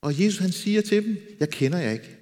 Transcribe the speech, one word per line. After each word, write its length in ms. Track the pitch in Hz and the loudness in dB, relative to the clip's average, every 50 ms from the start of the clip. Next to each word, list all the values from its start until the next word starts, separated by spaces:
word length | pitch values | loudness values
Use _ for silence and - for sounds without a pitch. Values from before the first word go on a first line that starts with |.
| - | -2
Og 180 | 147 147 139 | -2 0 2
Jesus, 200 | 190 214 202 - | 2 2 2 2
han 120 | 185 185 180 | 0 -2 -2
siger 280 | - - 202 208 214 | -2 -2 0 2 2
til 240 | 208 214 208 208 208 | 2 2 2 2 2
dem, 320 | 226 214 190 - - - - | 0 -4 -6 -6 -14 -4 -4
"Jeg 100 | 151 151 | -4 -2
kender 280 | - - 139 135 160 180 | 0 0 0 2 2 0
jer 140 | 160 110 110 | 0 0 -2
ikke." 240 | 110 - - - - | -4 -6 -12 -20 -20